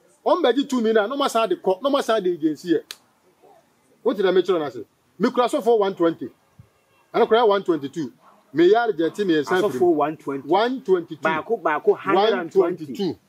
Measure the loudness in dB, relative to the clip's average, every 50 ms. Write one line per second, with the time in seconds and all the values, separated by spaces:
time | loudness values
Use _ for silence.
0 | _ _ _ _ 0 0 0 2 2 2 0 0 -2 -2 -2 -2 0 2 2 2
1 | 0 0 -2 -2 -2 -2 0 0 0 0 -2 -2 -2 -2 -2 -2 -2 -2 0 0
2 | 0 0 -2 0 0 -2 -2 -2 -2 -4 -4 -4 -4 -2 -2 -2 -2 -6 -18 -20
3 | _ _ _ _ _ _ _ _ _ -20 -20 _ _ _ _ _ _ _ _ _
4 | -4 -4 -2 0 0 2 2 2 2 2 0 -2 -2 -6 -8 -12 -16 _ _ _
5 | _ _ _ -2 -2 0 0 0 0 0 0 0 0 2 2 2 2 0 0 0
6 | 0 0 0 -2 -8 -14 -16 _ _ _ _ -20 -20 _ _ _ _ _ _ _
7 | _ _ 0 0 2 4 4 4 4 4 2 2 0 -2 -2 -2 -4 -8 -8 -8
8 | -8 -8 -10 _ _ _ _ _ _ _ 0 4 4 6 6 4 2 0 -2 -2
9 | -2 -4 -2 -2 -2 0 0 0 0 0 0 0 0 0 0 2 2 2 2 2
10 | 0 -2 -4 -6 -8 -8 -8 -6 -4 0 0 0 0 0 -2 -4 -2 0 0 0
11 | 0 -4 -8 -6 -4 -2 -2 -2 -4 -4 -4 -4 -2 -2 -4 -2 0 0 0 0
12 | 0 0 2 2 2 2 2 0 -4 -2 2 2 2 2 0 -6 -8 -10 -8 -4
13 | -4 -4 -4 -6 _